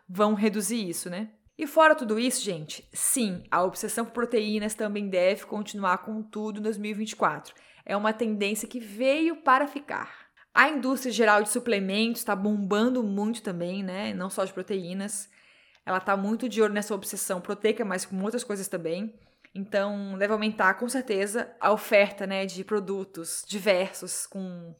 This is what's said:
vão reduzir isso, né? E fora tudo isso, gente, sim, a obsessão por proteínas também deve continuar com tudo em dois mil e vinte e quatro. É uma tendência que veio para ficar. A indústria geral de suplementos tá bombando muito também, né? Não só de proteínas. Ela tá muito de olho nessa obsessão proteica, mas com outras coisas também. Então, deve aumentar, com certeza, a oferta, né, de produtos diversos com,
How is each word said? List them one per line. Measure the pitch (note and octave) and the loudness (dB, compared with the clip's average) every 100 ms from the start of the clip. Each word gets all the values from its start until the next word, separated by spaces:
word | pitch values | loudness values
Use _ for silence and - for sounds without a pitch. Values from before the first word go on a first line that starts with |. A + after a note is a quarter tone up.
| - | -6
vão | F#3 G#3+ | 2 4
reduzir | G#3+ A3 G#3 F#3 A#3 F#3+ | 4 2 2 -2 -2 -4
isso, | E3 F3+ | -6 -6
né? | F3 A3 - _ - | -8 -8 -12 _ -10
E | D4+ | 0
fora | D#4+ D#4 | 6 8
tudo | D#4 A3+ A3 | 8 2 0
isso, | B3 B3 | 2 0
gente, | G3 E3+ D3+ - - | -2 -6 -8 -14 -12
sim, | - - - G#3+ F3 - | -4 0 2 0 -2 -2
a | D#3+ | 2
obsessão | F#3 F#3 G#3+ A#3 | 2 0 -4 -4
por | A3+ | -4
proteínas | - A#3 A#3+ G#3+ G#3+ G#3+ | -2 0 0 0 0 -2
também | - G#3+ G#3 G3+ | -2 -4 -2 -2
deve | F#3 F#3 G3 - | 2 4 2 -2
continuar | G#3 G#3 G#3 F#3+ F#3 | -8 -6 -2 0 0
com | - G#3+ | -2 -8
tudo | G#3+ G#3+ G#3+ G#3 | -8 -6 -6 -4
em | |
dois | G#3+ G#3 | -4 -4
mil | G#3 | -4
e | G#3 | -4
vinte | A3 | -6
e | - | 0
quatro. | F3+ D3+ - - - - - | 0 0 -8 -20 -20 -16 -4
É | G3+ | 0
uma | G#3+ | 0
tendência | A3 A3+ G#3 G3+ G#3+ A3 | 0 0 0 0 -2 -6
que | B3+ | -10
veio | A3 G3+ C4 D4 D#4+ D#4+ | -10 0 2 4 2 2
para | - C4 C#4+ | 4 4 2
ficar. | C#4+ - - - - - _ _ | -4 -8 -8 -8 -14 -20 _ _
A | - C4+ | 4 4
indústria | D4+ C4 C4 C4 | 4 0 0 0
geral | G#3 A3 G#3 | 4 6 6
de | G#3+ | 4
suplementos | B3 A#3+ G3+ F#3+ G3 A3+ A#3 - | 0 0 0 2 2 0 0 -2
tá | G3+ | 0
bombando | G3+ G#3 F#3+ G#3 A#3+ B3+ | 0 0 2 4 4 2
muito | G#3+ G3 G#3+ A#3 | 0 0 -2 -2
também, | - F3 F3 F#3+ | -4 -4 -4 -4
né? | F#3+ F#3 G#3+ | -6 -4 -6
Não | G3 F#3+ | -4 -4
só | G3+ | -4
de | F#3+ | -4
proteínas. | F3+ F3+ G3 E3+ F#3+ G3 - - _ _ _ _ _ - | -4 -6 -4 -4 -6 -6 -8 -12 _ _ _ _ _ -4
Ela | F#3 | -2
tá | F#3+ G3 | 0 0
muito | G3 A3+ B3+ | 0 -2 0
de | G#3 | 2
olho | G#3+ | 2
nessa | G#3 G3+ | 2 -2
obsessão | G3+ G3 G3 - F#3 | -4 -6 -6 -4 -4
proteica, | F3+ G3+ G#3+ A3 G#3+ | -4 0 0 0 -2
mas | F#3 - | -4 -4
com | F#3+ | -4
outras | G3 A#3+ | -2 -2
coisas | A#3+ G3+ F#3+ | -4 -6 -4
também. | F3+ E3 F3 A3 - _ _ _ | -4 -4 -4 -6 -10 _ _ _
Então, | F#3+ G3 G#3 G3+ G3+ G3 F#3+ | -10 -2 0 0 -2 -6 -2
deve | G3+ | 0
aumentar, | G#3+ G#3+ G#3+ F#3+ G3 | 2 0 4 4 4
com | A#3+ | 0
certeza, | C4 B3+ G3 G3+ A3+ - - | -2 0 0 0 -2 -6 0
a | - | 2
oferta, | G#3 - G#3 G3+ G3+ F#3+ | 2 6 6 6 2 -4
né, | G3 G3 | -2 -4
de | F3 | -6
produtos | F#3+ G#3+ F#3+ G3 F#3+ E3 E3 - - | -2 -2 -2 -4 -6 -10 -8 -8 -6
diversos | G3+ G3+ F3+ F#3 - F3+ - - | 0 2 4 2 -6 -8 -8 -8
com, | G3 F#3 F3 E3+ | -8 -10 -10 -14